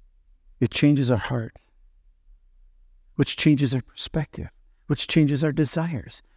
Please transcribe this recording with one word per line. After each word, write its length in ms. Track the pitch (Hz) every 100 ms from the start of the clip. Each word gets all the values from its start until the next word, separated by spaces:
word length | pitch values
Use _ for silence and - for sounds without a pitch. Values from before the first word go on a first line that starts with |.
| - _ _ _ _ -
it 120 | 120
changes 380 | - 147 143 123
our 80 | 117
heart, 380 | - 127 113 - _ _ _ _ _ _ _ - _ _ - _ _ _ _ -
which 220 | 143 -
changes 360 | 156 143 139
our 80 | 131
perspective, 680 | - - - 160 147 - - _ _ _ -
which 200 | 147 -
changes 340 | 165 147 143
our 120 | 156
desires, 680 | 139 147 165 170 139 - - _